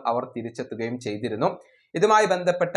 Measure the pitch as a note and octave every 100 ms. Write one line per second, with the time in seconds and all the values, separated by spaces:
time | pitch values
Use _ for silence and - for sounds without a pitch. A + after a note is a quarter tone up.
0 | A2+ A#2+ B2+ A#2+ A2+ A2+ B2 A2+ A#2 B2
1 | A2+ G#2 A#2 A2 F3 - - _ _ E3+
2 | G#3+ G#3+ G3+ F3+ F3 F3+ F3